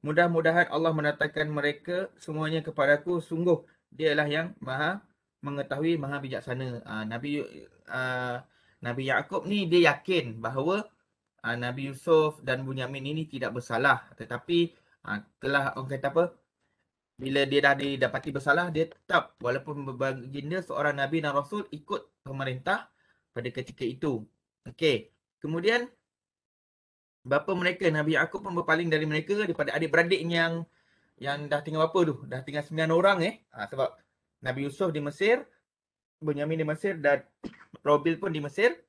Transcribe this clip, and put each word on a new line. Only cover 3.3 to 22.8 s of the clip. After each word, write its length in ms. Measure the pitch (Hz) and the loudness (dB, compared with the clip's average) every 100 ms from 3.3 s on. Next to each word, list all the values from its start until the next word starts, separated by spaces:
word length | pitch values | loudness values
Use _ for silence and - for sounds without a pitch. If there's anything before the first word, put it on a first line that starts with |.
| 160 175 160 - _ _ | -2 2 2 0 _ _
dialah 320 | - 156 147 147 | -2 0 2 2
yang 320 | 147 170 - | 0 -4 -8
maha 480 | 131 131 151 196 _ _ _ _ 143 | -8 -2 -2 -4 _ _ _ _ -8
mengetahui, 560 | 143 139 139 160 165 | -6 -4 -2 0 0
maha 160 | 139 143 | -2 -6
bijaksana." 640 | 135 127 127 123 131 120 | -6 -8 -6 -6 -6 -8
Ah, 240 | - 107 107 | -8 -8 -6
Nabi, 400 | 117 143 147 - 73 - _ - | -6 -4 -4 -4 -12 -20 _ -10
ah, 480 | 123 127 127 123 123 - _ _ _ | -6 -4 -2 -4 -6 -10 _ _ _
Nabi 240 | 120 120 131 | -6 -4 0
Yakub 400 | 123 - 196 - | 0 0 -6 -2
ni 240 | 208 180 | -2 4
dia 240 | 175 165 | 6 6
yakin 480 | - - 180 131 113 | 4 0 -2 -2 -6
bahawa, 400 | 113 131 151 196 214 _ _ _ _ _ 117 | -4 -2 0 -2 -4 _ _ _ _ _ -6
ah, 80 | |
Nabi 400 | 120 123 127 135 | -4 -6 -6 -8
Yusuf 480 | 131 - 160 156 151 | -8 4 6 6 -2
dan 240 | 127 131 131 | -4 -4 -2
Bunyamin 400 | 131 127 139 135 | -6 -6 -6 -6
ini 240 | 156 156 | -6 -6
tidak 240 | 135 123 | -6 -4
bersalah. 560 | 120 - 117 139 127 - - | -6 -4 2 4 2 0 -16
Tetapi, 560 | 113 120 - 170 170 _ _ _ - | -10 -10 0 2 2 _ _ _ -8
ah, 160 | 104 - _ | -8 -8 _
telah 400 | 131 139 139 - | -2 0 0 -4
orang 160 | 131 | -6
kata 160 | 135 139 | -4 0
apa, 160 | 165 175 - _ _ _ _ _ _ _ _ | 2 0 -2 _ _ _ _ _ _ _ _
bila 320 | 131 139 135 | -2 0 2
dia 160 | 143 | 4
dah 100 | 139 139 | 4 2
didapati 520 | 139 135 127 135 156 | -2 0 0 0 -6
bersalah, 400 | 139 131 156 175 | -6 0 2 2
dia 180 | 156 160 | -2 -4
tetap 460 | - _ 180 - _ | -4 _ 0 0 _
walaupun 560 | 120 131 143 143 135 123 | -4 -4 -6 -10 -8 -4
baginda 640 | 135 131 123 139 139 170 | -4 -4 -10 -10 -6 -6
seorang 400 | 143 135 147 139 | -6 -2 0 0
Nabi 240 | 139 160 | -2 0
dan 80 | 151 | 0
Rasul 320 | 143 139 208 - | -2 -2 -8 -8
ikut 540 | 151 - 202 - _ - | -12 -6 -6 -8 _ -12
pemerintah 680 | 135 135 127 180 208 | -6 -4 -4 -2 -2